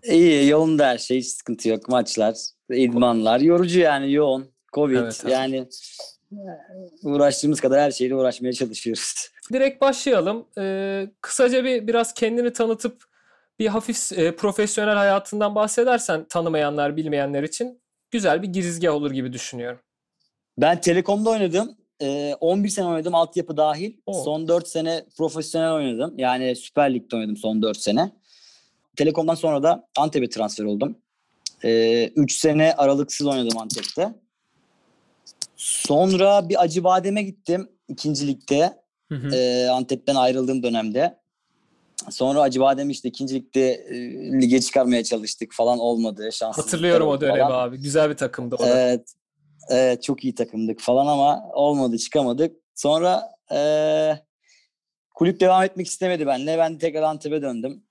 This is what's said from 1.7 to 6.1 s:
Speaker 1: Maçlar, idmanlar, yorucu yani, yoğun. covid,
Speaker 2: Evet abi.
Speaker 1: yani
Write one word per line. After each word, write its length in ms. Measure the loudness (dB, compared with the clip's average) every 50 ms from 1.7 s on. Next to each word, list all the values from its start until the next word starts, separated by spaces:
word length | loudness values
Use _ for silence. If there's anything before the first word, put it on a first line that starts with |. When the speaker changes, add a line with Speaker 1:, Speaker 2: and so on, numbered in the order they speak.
| 0 0 -2 0
Speaker 1:
Maçlar, 480 | 0 0 0 0 0 0 0 0 0 -4 -12 -16 _ _ _ _
idmanlar, 680 | 0 2 2 2 4 2 2 4 2 2 2 2 2 4
yorucu 400 | 4 4 4 4 2 2 4 4
yani, 320 | 4 4 2 0 0 0
yoğun. 340 | 2 2 2 2 0 -2 -4 -12 _ _ _ _
covid, 240 | -2 0 0 2 2
Speaker 2:
Evet 280 | 0 0 -2 -6 -8 -4
abi. 60 | -2
Speaker 1:
yani 360 | 0 0 0 -2 -4 -6 -8 -10 -16 -20 -20 -20 -18 -18 -18 -18